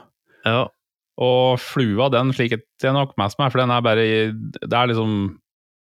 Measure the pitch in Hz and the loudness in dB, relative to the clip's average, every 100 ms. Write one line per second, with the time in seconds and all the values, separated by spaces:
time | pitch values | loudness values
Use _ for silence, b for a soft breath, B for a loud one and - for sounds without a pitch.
0 | - _ _ b 110 117 - _ _ _ | -10 _ _ b -2 -2 -2 _ _ _
1 | _ - 123 127 127 123 - - 117 101 | _ -4 0 2 2 0 -2 -2 0 2
2 | 139 120 131 127 117 113 - - 135 139 | 2 2 0 0 -2 -2 -8 -6 -2 0
3 | 139 - 101 - 139 127 127 120 120 110 | -2 -2 -4 0 -2 0 0 2 2 2
4 | 113 110 110 110 107 - - 120 123 113 | 2 2 0 -4 -10 -12 -2 0 2 0
5 | 110 104 98 - _ _ _ _ _ | 0 0 -2 -6 _ _ _ _ _